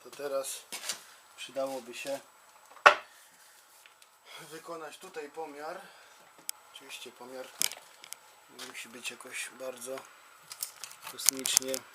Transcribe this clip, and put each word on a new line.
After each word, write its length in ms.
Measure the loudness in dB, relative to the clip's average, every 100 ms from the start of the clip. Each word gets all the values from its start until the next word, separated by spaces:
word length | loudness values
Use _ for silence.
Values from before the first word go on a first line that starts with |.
To 80 | -14
teraz 520 | -6 2 2 2 -4 -8 -8 -4 -4 -6 -20 -20 -12
przydałoby 560 | -6 -2 0 0 -4
się 260 | -6 -2 -4 -6 -20 -20 -20 -20 12 12 12 0 -18 -20 -20 -20 -20 -20 -20 -20 -20 -20 -20 -16 -14
wykonać 560 | -10 -10 -8 -6 -6 -10
tutaj 320 | -10 -8 -6
pomiar. 520 | -6 -6 -4 -6 -6 -10 -18 -20 -20 -20 -10 -8 -8 -10
Oczywiście 380 | -16 -12 -10 -10
pomiar 360 | -12 -12 -8 -10 4 4 4 -12 -18 -14 -14 -14 -20 -20 -12
nie 60 | -10
musi 240 | -8 -10
być 220 | -6 -6
jakoś 380 | -6 -8 -6 -6 -6
bardzo 360 | -6 -6 -4 -6 -8 -18 -20 -20 -14 -4 -4 -4 -12 -10 -12
kosmicznie 640 | 8 8 8 6 6 6 0 0